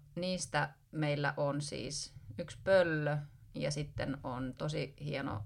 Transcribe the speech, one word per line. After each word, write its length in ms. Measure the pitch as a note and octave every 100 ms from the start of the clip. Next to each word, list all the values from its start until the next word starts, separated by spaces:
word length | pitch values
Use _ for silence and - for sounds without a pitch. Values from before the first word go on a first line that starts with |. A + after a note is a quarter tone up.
| -
niistä 600 | - F3+ F3+ - D3 C#3+ - -
meillä 420 | D#3+ D3 C#3+ C#3+ C#3+
on 240 | C#3+ C#3+
siis 540 | C#3+ C3 B2 D3 - - - -
yksi 200 | E3+ -
pöllö 520 | F#3+ F#3+ E3+ D#3 D3 D3 D3 - -
ja 160 | - D3
sitten 480 | D3 D3 - C#3 C#3
on 300 | C3 B2 C3 -
tosi 360 | D3+ D3+ C#3 -
hieno 420 | D3 C#3 C#3 -